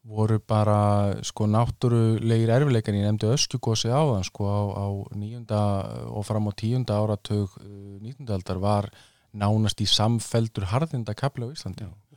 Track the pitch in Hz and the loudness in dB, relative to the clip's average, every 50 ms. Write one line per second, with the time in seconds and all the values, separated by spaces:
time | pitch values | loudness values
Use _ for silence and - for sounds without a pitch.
0 | - 113 107 107 107 110 110 104 - - 110 107 107 107 104 104 104 104 104 104 | -16 -6 0 2 2 4 2 2 2 2 4 4 6 6 6 6 6 4 4 4
1 | 101 101 - - - - - - 107 104 104 110 120 120 - - - 123 120 117 | 2 0 0 -4 -6 -8 -4 0 2 4 4 4 2 0 0 0 0 2 4 4
2 | 113 113 110 107 113 113 117 113 113 113 113 131 151 147 123 110 107 - 101 101 | 4 4 2 2 2 2 2 4 4 4 4 4 4 4 2 2 0 0 0 2
3 | 101 104 107 104 110 107 117 - - - - 123 - 113 110 - - 113 120 143 | 2 2 0 0 0 0 2 0 0 -2 -4 -4 -2 -2 -2 0 0 0 2 2
4 | 160 147 117 95 90 - - - 101 101 101 104 104 101 98 104 101 101 101 98 | 2 2 0 0 -2 -4 -6 -4 -2 -2 0 0 -2 -2 -2 -4 -4 -4 -4 -6
5 | 98 - - 104 104 107 117 120 117 - 110 104 104 104 101 98 95 53 57 60 | -8 -10 -10 -10 -10 -10 -10 -12 -6 -2 0 0 2 2 0 -2 -4 -6 -8 -10
6 | - 57 58 107 104 - 113 107 107 104 - - - 110 123 127 120 - 104 104 | -10 -8 -8 -6 -4 -2 -2 -2 -2 -2 -4 -4 -2 -2 0 0 0 0 0 0
7 | 107 107 104 - - - 104 104 101 98 - - - 101 101 98 101 101 98 98 | 0 0 -2 -2 -4 -2 -2 -2 -2 -2 -6 -12 -20 -20 -18 -18 -18 -18 -16 -16
8 | 104 113 135 - 143 113 104 92 90 - 92 92 95 101 104 104 101 101 - - | -16 -16 -16 -12 -8 -6 -6 -4 -4 -4 -4 -2 0 2 2 2 0 -2 -8 -16
9 | - _ _ _ _ _ - 104 101 104 107 110 110 101 - - 104 - - - | -20 _ _ _ _ _ -6 -2 0 2 2 2 2 0 0 -2 0 2 2 2
10 | 107 113 120 113 - - - 117 117 113 - 110 98 87 110 131 160 160 - 123 | 4 2 2 0 -2 0 0 0 0 0 -4 -6 -4 -2 0 -2 -2 -2 -4 -4
11 | 110 104 107 - - 135 - - 117 117 160 - - 95 - - 107 87 - - | -4 -4 -4 -2 -4 -4 -4 -6 -10 -10 -10 -10 -10 -10 -10 -10 -12 -14 -14 -18
12 | _ _ _ | _ _ _